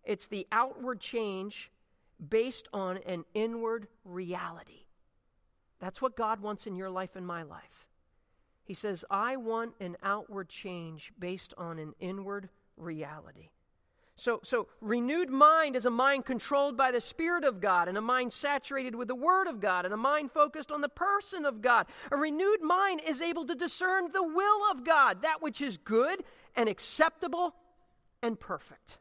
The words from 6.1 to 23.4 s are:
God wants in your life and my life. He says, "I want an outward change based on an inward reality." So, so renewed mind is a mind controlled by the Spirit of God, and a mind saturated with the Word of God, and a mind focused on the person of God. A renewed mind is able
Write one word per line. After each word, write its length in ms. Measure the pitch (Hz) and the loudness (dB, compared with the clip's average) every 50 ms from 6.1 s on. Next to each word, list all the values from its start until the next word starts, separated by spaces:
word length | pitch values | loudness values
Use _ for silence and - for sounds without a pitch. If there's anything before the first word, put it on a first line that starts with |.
| - | 0
God 240 | - 233 214 220 202 | 0 0 0 0 -2
wants 260 | 202 208 208 202 - | -4 -8 -8 -6 -8
in 120 | 226 190 | -8 -8
your 120 | 180 190 190 | -8 -8 -6
life 280 | 185 185 190 185 - | -6 -6 -6 -6 -10
and 100 | 190 180 | -12 -10
my 160 | 180 170 170 165 | -8 -8 -8 -10
life. 440 | 147 160 - - - _ - - _ _ _ _ _ _ _ _ _ _ _ _ _ _ _ _ | -12 -16 -18 -20 -20 _ -20 -20 _ _ _ _ _ _ _ _ _ _ _ _ _ _ _ _
He 100 | - 190 | -14 -12
says, 320 | - - 208 196 165 - - | -8 -6 -6 -6 -6 -6 -4
"I 280 | 196 196 214 240 262 | -2 -2 -2 -2 -4
want 380 | 269 233 226 226 226 226 233 - _ | -4 -4 -4 -4 -2 -4 -6 -10 _
an 160 | 196 180 170 175 | -10 -10 -10 -6
outward 480 | - 196 202 214 - - 208 196 185 - | -4 -4 -4 -4 -6 -10 -10 -10 -10 -10
change 640 | - - - 196 180 175 165 165 160 151 - - - | -14 -14 -12 -10 -10 -8 -10 -10 -12 -14 -16 -20 -14
based 360 | - 175 180 185 185 - - - | -10 -8 -8 -8 -8 -10 -16 -12
on 220 | - 180 170 165 160 | -12 -10 -8 -8 -8
an 160 | 156 156 - _ | -10 -12 -12 _
inward 500 | - 180 190 196 196 196 202 202 190 185 _ _ _ _ _ | -8 -8 -8 -8 -8 -8 -8 -8 -10 -12 _ _ _ _ _
reality." 760 | - 165 170 160 156 151 139 151 156 151 160 151 160 160 160 _ _ _ _ _ _ _ _ _ _ _ _ _ | -14 -10 -10 -8 -8 -8 -10 -12 -16 -18 -20 -20 -20 -20 -20 _ _ _ _ _ _ _ _ _ _ _ _ _
So, 240 | - - 240 233 - - | -6 -2 -2 -2 -2 -2
so 240 | - - 233 - - _ _ | -2 0 0 0 -2 _ _
renewed 480 | - 208 220 240 240 247 294 339 359 269 | -2 0 0 0 2 2 2 0 0 0
mind 460 | 254 269 294 302 320 320 320 294 254 | 6 8 10 10 10 8 4 2 0
is 100 | 254 208 | 0 0
a 60 | 247 | 2
mind 340 | 233 233 262 269 277 277 - | 2 4 4 4 4 2 0
controlled 500 | - 262 220 - - 277 277 285 285 247 | -2 -4 -4 -2 0 2 2 2 2 2
by 160 | 226 269 262 | 2 2 4
the 80 | 247 240 | 4 0
Spirit 460 | - - - - - 330 349 349 - | -2 -4 -6 -4 0 0 0 2 2
of 160 | 277 226 185 | 0 0 2
God, 260 | 175 202 185 175 175 | 2 4 4 4 4
and 100 | 175 185 | 2 0
a 40 | 208 | -2
mind 320 | 220 233 247 254 254 247 - | 0 2 2 2 0 -2 -6
saturated 600 | - - 285 285 247 - - 277 269 262 254 226 | -4 -2 -2 -2 -2 -2 -4 -4 -4 -4 -4 -6
with 120 | 233 247 | -6 -4
the 80 | 208 254 | -4 -4
Word 320 | 247 254 330 370 370 381 | 0 4 4 6 6 4
of 140 | 359 277 214 | 2 -2 0
God, 240 | 185 208 185 180 180 | 0 2 2 2 0
and 80 | 185 208 | -2 -2
a 40 | |
mind 340 | 220 233 269 294 302 302 269 | 0 2 2 2 2 0 -2
focused 400 | - 320 294 302 - 311 285 - | 4 4 4 4 4 -8 -8 -6
on 100 | 302 302 | -4 -4
the 80 | 285 285 | -4 -4
person 560 | _ - 349 392 403 415 403 - 381 359 294 | _ -2 0 2 2 2 0 -2 -8 -2 -2
of 160 | 285 240 214 | -2 -2 0
God. 260 | 208 247 240 220 185 - - - - - | 2 4 4 4 4 2 -8 -18 -4 -2
A 60 | - | 0
renewed 440 | 285 302 311 294 311 370 392 427 427 | 2 2 0 0 2 2 4 2 2
mind 400 | 330 311 349 370 392 392 370 311 | 2 2 4 4 4 2 0 -2
is 200 | 311 320 302 254 | -2 -4 -4 -2
able 240 | 330 339 339 339 | -2 -2 -2 -2